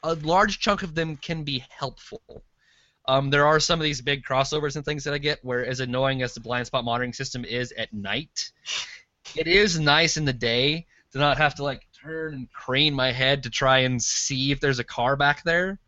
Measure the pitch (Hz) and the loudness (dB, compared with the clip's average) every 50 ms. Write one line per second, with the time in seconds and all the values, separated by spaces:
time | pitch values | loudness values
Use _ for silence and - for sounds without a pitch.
0 | - 156 165 160 147 151 170 185 208 214 196 - - 214 202 190 190 175 151 160 | -2 -2 -4 -2 0 2 4 4 4 4 2 -2 0 0 0 0 -2 -6 -4 -4
1 | 165 165 156 139 - - 170 165 156 143 143 127 120 - - - - 131 113 - | -4 -4 -4 -10 -6 -8 -6 -6 -4 -4 -6 -6 -6 -10 -10 -8 -8 -8 -8 -10
2 | - - - - _ _ - - - _ _ _ _ _ _ _ _ _ _ _ | -18 -16 -16 -18 _ _ -20 -20 -20 _ _ _ _ _ _ _ _ _ _ _
3 | _ - 131 135 139 139 139 143 143 147 156 156 147 - 175 165 156 151 147 131 | _ 0 2 2 2 4 4 6 6 6 6 4 4 2 0 2 2 -2 -2 -2
4 | 120 143 143 139 120 - 135 131 135 - - 151 147 147 135 151 139 - 151 147 | -2 -2 -4 -4 -2 -2 0 0 0 2 0 -2 -2 -2 -4 -4 -4 -4 -6 -4
5 | 131 147 143 147 143 151 147 - _ 123 123 123 123 113 131 123 131 123 123 127 | -4 -4 -4 -2 -2 -2 -4 -4 _ -4 -4 -2 -2 -2 -4 -4 -4 -4 -2 0
6 | 131 135 135 131 127 120 - - 113 110 120 123 123 113 - 131 123 120 117 120 | 0 0 0 0 -2 -4 -6 -8 -8 -4 -4 -4 -4 -2 -2 -2 0 0 0 0
7 | 123 123 120 - 135 131 - 127 120 - 113 123 123 117 - - 113 - - 107 | -2 -4 -4 -6 -8 -6 -6 -8 -8 -6 -4 -4 -4 -4 -6 -10 -10 -8 -8 -10
8 | 98 98 101 123 160 - _ - - - _ _ _ - - - - - - - | -6 -4 -4 -4 -4 -6 _ -10 -10 -10 _ _ _ -8 -8 -8 -8 -10 -14 -20
9 | - _ _ _ _ - - 151 160 160 175 196 208 214 170 160 156 147 143 151 | -20 _ _ _ _ -14 -6 -4 -2 2 4 4 6 4 2 2 4 6 6 6
10 | 165 160 - 156 156 143 127 120 120 117 117 120 131 143 151 165 170 _ _ _ | 6 4 2 0 0 0 0 0 0 0 2 2 2 2 0 -2 -6 _ _ _
11 | _ _ _ 135 143 147 139 127 151 147 139 - 143 143 135 135 - _ _ - | _ _ _ 0 2 2 4 4 2 2 2 0 -6 -6 -6 -6 -12 _ _ -20
12 | - 156 160 160 160 160 151 135 127 - _ - - - 127 135 151 156 143 135 | -16 -12 -10 -8 -8 -8 -8 -10 -12 -12 _ -16 -6 0 2 4 4 4 4 2
13 | 127 131 120 127 131 131 139 139 127 123 - - 139 131 131 131 127 127 127 123 | 2 0 2 2 2 2 2 2 0 -4 -4 0 4 6 6 6 6 4 2 0
14 | 117 - - - - - 139 131 131 139 139 135 - 143 135 123 120 - - - | 0 -2 -2 -2 -2 -2 -2 -2 0 0 0 0 2 0 0 0 -2 -6 -4 -2
15 | 120 123 139 139 143 143 143 - - 175 165 170 180 190 196 196 _ | 0 0 2 2 2 2 2 0 0 0 0 2 0 0 -4 -8 _